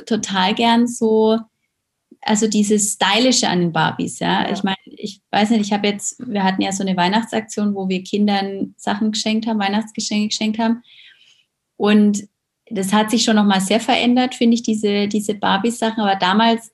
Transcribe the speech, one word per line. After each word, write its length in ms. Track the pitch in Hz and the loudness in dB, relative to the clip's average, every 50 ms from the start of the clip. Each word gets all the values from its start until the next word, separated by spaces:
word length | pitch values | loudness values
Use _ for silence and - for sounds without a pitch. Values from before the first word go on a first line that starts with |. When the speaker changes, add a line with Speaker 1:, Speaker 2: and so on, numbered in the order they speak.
| - | -6
Speaker 1:
total 480 | - 233 220 - - 196 190 185 196 220 | -4 -4 -4 -2 -4 -2 -2 0 0 0
gern 340 | 233 233 233 233 233 240 | 0 2 2 4 4 2
so, 520 | 240 240 - 226 220 220 220 220 220 220 226 220 - _ _ _ _ _ _ _ _ _ _ _ _ - _ | 0 0 -2 0 2 2 4 4 4 2 0 -2 -8 _ _ _ _ _ _ _ _ _ _ _ _ -20 _
also 260 | - - 220 214 220 220 | -2 0 0 2 2 2
dieses 440 | 202 208 208 208 214 208 208 - - | 2 2 2 2 2 0 0 -2 -2
Stylische 540 | - 196 185 202 226 254 262 233 - 214 | 0 0 2 2 4 2 2 2 2 0
an 140 | - 180 180 | 0 0 0
den 100 | 175 170 | 0 0
Barbies, 480 | 160 160 156 165 - - 175 175 - - | 0 0 0 0 -2 -4 -6 -6 -6 -4
ja. 240 | - 175 180 202 - | -2 -2 0 0 0
Speaker 2:
Ja. 60 | - | -2
Speaker 1:
Ich 100 | 208 202 196 | -4 -4 -2
meine, 120 | 190 190 - _ | -4 -4 -6 _
ich 380 | - - - - 208 196 - _ _ | -20 -18 -14 -14 -14 -14 -14 _ _
weiß 200 | - 196 214 214 | 0 0 2 2
nicht, 100 | 233 214 | 2 0
ich 100 | 202 202 | 0 0
hab 140 | 208 208 208 | -2 0 0
jetzt, 340 | 208 202 202 - - - - | -2 -2 -4 -8 -10 -10 -10
wir 240 | - 247 208 202 190 | -12 -6 -4 0 0
hatten 180 | 190 190 190 | 0 0 0
ja 120 | 196 196 190 | -2 -2 -2
so 100 | 190 196 | -4 -2
eine 140 | 190 185 | -2 0
Weihnachtsaktion, 800 | 175 175 180 202 226 226 - - 220 214 - - 220 208 208 202 | 0 0 2 2 0 -2 -2 -4 -6 -6 -6 -6 -4 -2 -2 -2
wo 120 | 196 190 | -4 -4
wir 160 | 190 190 185 185 | -2 -4 -4 -4
Kindern 720 | - - 202 208 208 202 196 196 196 196 196 190 196 - | -4 -2 0 2 2 2 0 -2 -4 -6 -8 -8 -10 -10
Sachen 340 | _ - 202 202 202 220 214 214 | _ -6 -6 -2 -2 -2 -2 -2
geschenkt 340 | - - 214 220 220 220 | -2 -2 -2 -2 -2 -2
haben, 100 | 233 220 | -2 -2
Weihnachtsgeschenke 720 | 214 196 196 208 214 220 220 - - 214 - 214 208 214 | -2 -2 0 0 -2 -4 -4 -8 -8 -6 -4 -2 -2 -2
geschenkt 320 | 214 - - 220 214 214 220 | -2 -2 -2 -2 -2 -2 0
haben. 240 | 226 226 233 233 - _ - - - - - _ _ _ _ _ _ _ _ _ _ _ _ | 0 0 -2 -2 -6 _ -20 -20 -20 -20 -20 _ _ _ _ _ _ _ _ _ _ _ _
Und 500 | - 202 208 214 214 208 208 202 202 202 - _ _ _ _ _ _ _ - | -2 2 4 4 6 4 4 2 -2 -6 -10 _ _ _ _ _ _ _ -8
das 220 | 233 190 190 190 208 | -6 -6 -2 2 2
hat 160 | 214 220 214 | 2 2 2
sich 140 | - 226 - | 0 0 2
schon 120 | 240 220 | 2 2
noch 100 | 208 208 | 4 4
mal 160 | 202 190 190 | 4 2 2
sehr 180 | 190 190 202 - | 2 2 0 0
verändert, 560 | - - 247 170 - 247 247 254 254 262 - | 2 2 0 2 2 2 2 2 0 0 -2
finde 180 | - 240 233 240 | 0 2 2 2
ich, 80 | 226 | 2
diese, 460 | - - 220 214 214 208 202 202 202 | 0 -2 -2 0 0 0 0 0 0
diese 260 | 202 208 214 208 - 208 | 0 -2 -2 -2 -2 -6
Barbie-Sachen. 720 | 202 - 190 190 190 202 240 233 - 226 220 220 233 208 | -2 0 0 0 2 0 -2 -2 -2 -4 -4 -2 0 0
Aber 120 | 196 196 | 0 0
damals 540 | 196 185 180 196 214 226 233 226 226 - - | 2 2 2 2 4 4 4 2 0 -4 -10